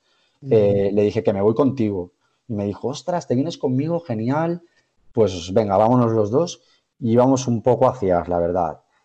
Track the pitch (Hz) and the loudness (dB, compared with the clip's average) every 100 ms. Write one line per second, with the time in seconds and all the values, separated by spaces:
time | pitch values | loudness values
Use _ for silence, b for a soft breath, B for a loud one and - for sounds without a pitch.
0 | _ _ _ _ 135 113 101 101 98 104 | _ _ _ _ 0 2 2 2 0 0
1 | 104 110 110 101 104 117 143 131 107 98 | 0 0 -2 0 0 2 0 0 -4 -4
2 | 90 _ _ _ - 104 101 98 113 143 | -10 _ _ _ -10 -6 -4 -4 -6 -8
3 | - 175 - 123 156 - 143 127 156 170 | -6 -6 -2 -2 -2 -4 -4 -2 -2 -4
4 | 170 110 113 147 165 175 _ b b b | -6 -6 -4 -2 -2 -6 _ b b b
5 | _ - 104 92 87 101 104 95 110 127 | _ 0 0 0 -2 0 2 4 4 4
6 | 117 113 104 131 175 - _ _ _ - | 2 2 0 0 -2 -6 _ _ _ -8
7 | 113 120 127 135 131 117 127 120 127 123 | 0 2 4 2 0 -2 2 2 2 0
8 | 95 87 82 87 85 87 80 73 _ _ | 0 0 0 -2 0 0 -2 -6 _ _